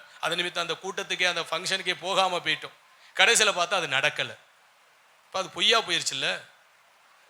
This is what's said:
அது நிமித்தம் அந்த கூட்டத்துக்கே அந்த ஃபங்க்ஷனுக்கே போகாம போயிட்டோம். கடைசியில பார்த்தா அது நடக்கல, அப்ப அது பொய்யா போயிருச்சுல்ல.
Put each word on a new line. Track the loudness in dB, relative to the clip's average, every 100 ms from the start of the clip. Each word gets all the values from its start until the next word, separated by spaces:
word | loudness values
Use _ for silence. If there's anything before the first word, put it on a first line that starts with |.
| -12 -8
அது | -4 -2
நிமித்தம் | -4 -4 -6
அந்த | -6
கூட்டத்துக்கே | -8 -8 -4 0 0
அந்த | 0
ஃபங்க்ஷனுக்கே | -4 -4 -2 -2 -2 -4
போகாம | -2 2 2 0
போயிட்டோம். | -2 -4 -6 -18 _ _ -4 4
கடைசியில | 6 6 4
பார்த்தா | 2 0
அது | 0 0
நடக்கல, | 2 0 0 -6 -10 _ _ _ _ _ _ _ _
அப்ப | _ -6
அது | -6
பொய்யா | 0 4 4
போயிருச்சுல்ல. | 2 -2 -2 -4 -4 -6 -10 _ _ _ _ _ _ _ _